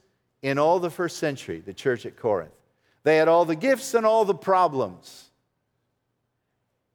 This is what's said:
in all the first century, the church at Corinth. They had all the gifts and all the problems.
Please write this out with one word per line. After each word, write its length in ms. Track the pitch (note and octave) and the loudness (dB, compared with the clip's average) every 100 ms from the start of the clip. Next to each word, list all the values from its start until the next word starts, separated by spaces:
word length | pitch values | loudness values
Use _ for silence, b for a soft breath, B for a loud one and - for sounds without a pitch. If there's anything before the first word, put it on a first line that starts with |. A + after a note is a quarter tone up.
| _ _ _ _ | _ _ _ _
in 160 | C3+ C#3 | -4 0
all 220 | D#3 F3+ | 2 2
the 120 | F3 | -2
first 260 | E3 E3 - | -4 -6 -4
century, 420 | D#3 C3+ - E2 | -6 -6 -10 -12
the 140 | G2 | -14
church 320 | F#2 C3+ A#2+ G#2 | -4 -2 -2 -6
at 120 | - | -6
Corinth. 340 | A#2 G2 D#2 _ _ _ _ _ | -2 -2 -4 _ _ _ _ _
They 140 | D3 D#3 | 2 4
had 100 | D#3+ | 4
all 180 | E3+ E3 | 4 2
the 100 | D#3+ | 0
gifts 380 | B3 B3+ - | -2 -2 -2
and 120 | A#3 A3 | 0 2
all 200 | A3+ G3+ | 2 0
the 80 | |
problems. 960 | F3+ - F#3 F3 C3+ G#2 E2+ - - - _ _ _ _ _ _ _ _ _ _ _ _ _ _ _ _ | -2 0 2 2 0 -6 -8 -20 -20 -20 _ _ _ _ _ _ _ _ _ _ _ _ _ _ _ _